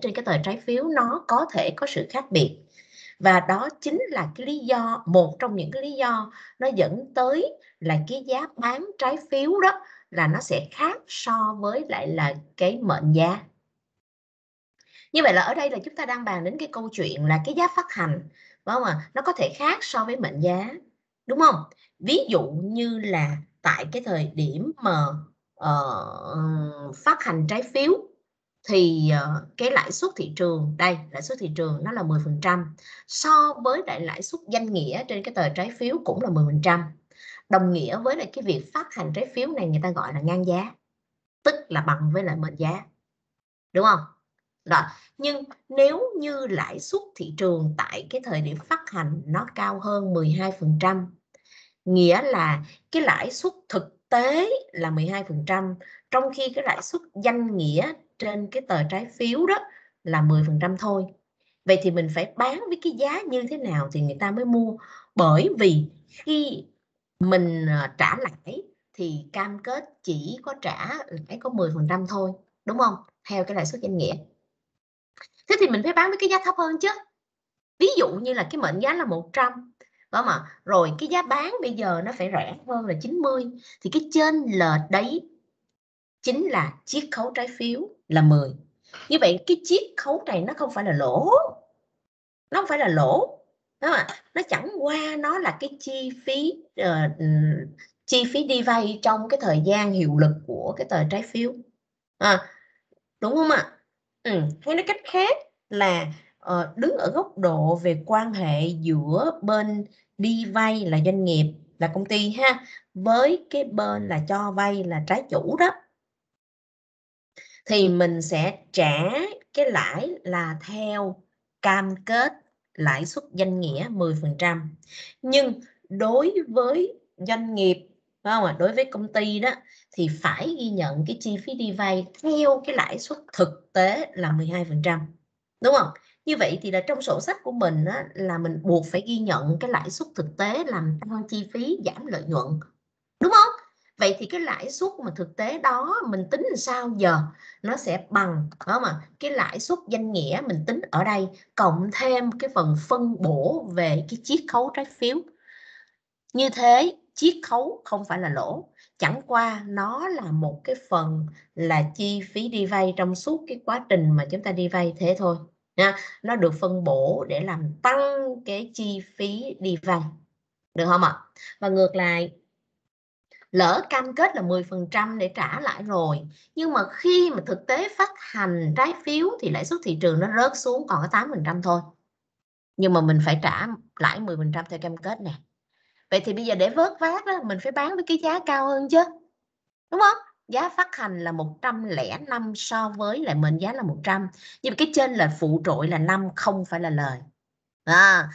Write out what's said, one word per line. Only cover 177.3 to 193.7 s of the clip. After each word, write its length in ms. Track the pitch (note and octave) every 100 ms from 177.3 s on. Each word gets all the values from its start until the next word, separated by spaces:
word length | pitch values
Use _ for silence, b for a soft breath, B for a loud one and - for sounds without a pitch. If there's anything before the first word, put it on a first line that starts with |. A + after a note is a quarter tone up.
mà 120 | A#3+ -
thực 200 | F#3 -
tế 220 | C4+ G4 -
phát 120 | G4 G4
hành 580 | - G#3+ F#3+ F3 D#3 D3+
trái 180 | C#4+ E4+
phiếu 220 | - D4+ F4+ A#4+
thì 100 | F#3
lãi 140 | D3+
suất 160 | - F4
thị 140 | G#3+ D#3+
trường 200 | E3+ D#3+
nó 80 | G3 A3
rớt 140 | B3+ C#4
xuống 300 | B3+ B3+ D4+
còn 100 | E3
có 60 | E3
tám 180 | G#3 C4+
phần 80 | A#3 D3+
trăm 160 | F3
thôi. 180 | F3+ F3 D#3+ - _ _ _ _ _ _ _ -
Nhưng 160 | F#3+
mà 80 | F3
mình 180 | D#3+ D#3
phải 140 | D3+ D3+
trả 240 | D#3 F2+ G#3+ A3 - -
lãi 220 | D3+ G3+
mười 160 | G#3+ D#3+
phần 160 | D#3
trăm 100 | D3+ E3+
theo 100 | E3
cam 180 | E3+ E3
kết 240 | F#3+ A3+
nè. 120 | F3+ D3+ _ _ _ _ _ _ _
Vậy 100 | G3
thì 120 | G3+
bây 120 | G3+
giờ 100 | A#3
để 160 | F#3+ F#3+
vớt 220 | C4 E4+ E4+
vát 260 | E4 F#4 G4+
đó, 60 | F#4+
mình 140 | A3+ F#3+
phải 100 | C4+
bán 220 | C4+ D4
với 100 | F#4+ F4
cái 120 | E4
giá 160 | D#4+ F4 E4
cao 200 | C#4 C4+
hơn 220 | C#4 C4+
chứ. 140 | D#4+ E4+ - _ _ _ _ _ _ _
Đúng 100 | F4+
không? 160 | G4+ A4+ - _ -
Giá 200 | A#3+ F4
phát 280 | F4+ F4+ -
hành 280 | G#3+ F3+
là 80 | E3+
một 260 | E3 D#3 D3+
trăm 220 | B3+ A3+
lẻ 340 | A3 D#3 F#2+ G#2+ D4
năm 240 | A#3+ A3
so 380 | G#3 - A3+ A3 G#3
với 220 | G#3 B3+
lại 160 | C#4+
mệnh 240 | D3+ D3+ D#3+
giá 140 | F#3+